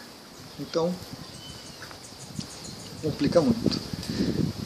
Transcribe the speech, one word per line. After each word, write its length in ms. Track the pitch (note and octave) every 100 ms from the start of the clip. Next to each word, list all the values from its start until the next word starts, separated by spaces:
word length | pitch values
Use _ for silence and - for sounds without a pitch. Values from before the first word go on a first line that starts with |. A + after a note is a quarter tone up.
| - - - - - -
Então, 340 | C#3+ E3 E3+ F3+ - - - - - - - - - - - - - - - - - - - -
complica 360 | D#3 C#3+ - E3+
muito. 400 | C#3+ - - - - - - - - - - -